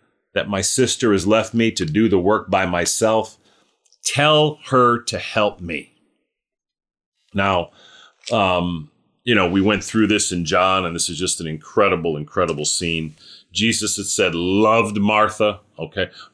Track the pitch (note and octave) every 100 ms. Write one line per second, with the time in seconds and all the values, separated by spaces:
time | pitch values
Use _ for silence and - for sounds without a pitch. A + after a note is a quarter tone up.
0 | _ _ _ G2 G2+ G2 G2 - B2 -
1 | A#2 G2 F2+ A2 G#2+ A#2 A2+ A2 E2+ F2
2 | A2 F#2 F2+ G#2+ F#2+ F#2+ F#2 F2 F2 -
3 | A2 A2 G#2 - _ _ _ _ _ _
4 | - C3+ D3+ D3+ D3+ D3+ - B2+ A#2+ A#2
5 | - F#2+ - A2+ G#2 - F2 D2+ - _
6 | _ _ _ _ _ _ _ _ _ _
7 | _ _ _ G2+ G2 F#2 E2+ _ - -
8 | - _ - A#2+ F#2+ F2+ F2 E2+ D2+ _
9 | _ _ A#2+ A2 F2+ G2 G2 G2+ - A2+
10 | G#2 G#2 - F2+ D#2+ F2+ F#2 F#2+ F2+ E2+
11 | - D#2+ F2+ - D#2+ D#2 - - G2+ F2
12 | E2 D2+ D2+ - E2+ D2 D2+ - E2+ E2
13 | D#2 D2+ - - _ E2+ A2+ A2 G#2 G#2
14 | G2 - F#2 E2+ F2 G2 G#2+ A2+ G#2+ G#2
15 | G#2 G#2+ G#2+ - G#2+ G2 _ - D#2+ G2
16 | F2+ - -